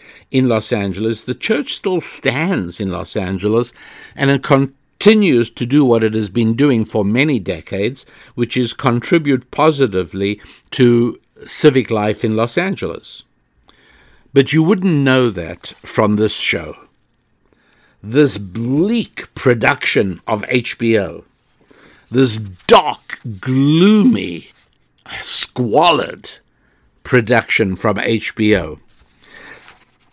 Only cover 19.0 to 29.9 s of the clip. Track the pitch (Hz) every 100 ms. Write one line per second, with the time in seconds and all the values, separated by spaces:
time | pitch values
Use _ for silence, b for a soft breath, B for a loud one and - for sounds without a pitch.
19 | - - - - 131 120 135 143 - 131
20 | 101 82 - 107 - - - - 117 110
21 | 87 85 - _ _ _ b b b b
22 | b 120 131 110 104 92 - 214 151 -
23 | - - 123 95 131 131 143 160 196 214
24 | 175 104 92 85 - _ _ _ _ _
25 | - - - - - - 120 123 175 147
26 | - - - - _ _ _ _ _ _
27 | - 127 110 120 - - 101 92 110 101
28 | - 113 - - 104 98 80 73 _ _
29 | _ B B B B B B B _